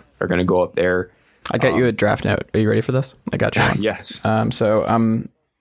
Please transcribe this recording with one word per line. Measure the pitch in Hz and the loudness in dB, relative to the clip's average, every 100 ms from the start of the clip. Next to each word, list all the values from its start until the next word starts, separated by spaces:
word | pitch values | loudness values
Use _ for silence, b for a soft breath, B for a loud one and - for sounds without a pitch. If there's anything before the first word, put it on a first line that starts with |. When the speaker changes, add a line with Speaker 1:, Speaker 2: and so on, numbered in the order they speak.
| - - | -20 -8
Speaker 1:
are | 95 | -2
gonna | 90 90 | 0 2
go | 92 | 2
up | 87 | 0
there. | - 90 90 90 b b b - | 0 0 0 -4 b b b -6
Speaker 2:
I | 117 | 0
got | 131 104 | 0 2
you | |
Speaker 1:
Um, | 123 | 0
Speaker 2:
a | |
draft | 107 104 - | 2 0 0
note. | 104 101 - | -2 -4 -2
Are | - | 0
you | 107 | 2
ready | 110 | 0
for | 113 | 0
this? | 127 135 - - | -2 -4 -8 -8
I | - | -2
got | 113 - | -2 0
you | |
one. | - - | 0 0
Speaker 1:
<laughs> | |
Yes. | 107 104 - - | -2 -2 -6 -4
Speaker 2:
Um, | 113 110 110 | 0 0 0
so | - 107 107 - | 0 2 2 2
I'm | 117 113 113 - _ _ _ | 2 2 0 -4 _ _ _